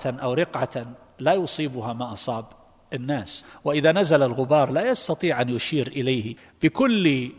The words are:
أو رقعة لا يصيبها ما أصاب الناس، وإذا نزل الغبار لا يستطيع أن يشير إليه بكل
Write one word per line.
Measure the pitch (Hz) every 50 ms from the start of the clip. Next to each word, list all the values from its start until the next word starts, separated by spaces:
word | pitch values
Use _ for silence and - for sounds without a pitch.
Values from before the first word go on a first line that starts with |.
| -
أو | 131 123 131 139 123 123
رقعة | 147 175 - - 131 127 - - 127 117 120 120 - - _ _ -
لا | 131 151 185
يصيبها | 196 175 - - - 156 143 127 123 110 123 117
ما | 117 127 120 113
أصاب | - - 131 117 113 110 - - _ _ _ _ _ _ - -
الناس، | 127 123 139 147 127 95 - - - - - - - -
وإذا | 147 147 151 151 160 165
نزل | 196 202 151 160 143 139
الغبار | 123 117 131 131 131 151 151 135 127
لا | 131 160 214 254
يستطيع | 254 - - - 165 - 185 170 139 120
أن | 127 123
يشير | 123 110 - - 160 143 120
إليه | - - 143 123 131 131 120 107 110 - - - - _ - -
بكل | 156 - - 269 254 226 208 180 156 139 127 123 131 -